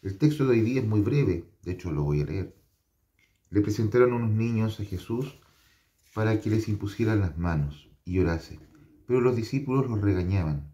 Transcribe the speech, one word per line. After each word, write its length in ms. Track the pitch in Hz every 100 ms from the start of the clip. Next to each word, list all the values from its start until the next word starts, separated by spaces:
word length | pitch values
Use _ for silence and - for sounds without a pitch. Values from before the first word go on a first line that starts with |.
El 160 | 95 98
texto 300 | 151 147 135
de 60 |
hoy 80 | 117
día 200 | 110 131
es 60 | 110
muy 140 | 107
breve, 500 | 101 143 139 85 - _
de 100 | -
hecho 180 | 90 87
lo 140 | 73
voy 160 | 71 73
a 60 | 71
leer. 300 | 92 92 - _ _ _ _ _ _ _ _ _
Le 120 | 101
presentaron 500 | 104 107 107 123 123
unos 180 | 120 113
niños 480 | 107 117 117 110 104
a 60 |
Jesús 560 | 104 87 - 117 143 - _ _ _ _ _ _ _
para 260 | - 107 107
que 100 | 107
les 180 | 107 110
impusieran 520 | 101 101 - 110 107
las 160 | 92 78
manos 540 | 87 80 73 73 - _
y 160 | - 92
orase, 400 | 87 82 - 80 - - - _ -
pero 120 | 127
los 140 | 123
discípulos 560 | 113 113 135 143 131 120
los 100 | 110
regañaban. 720 | 101 92 90 98 80 71 73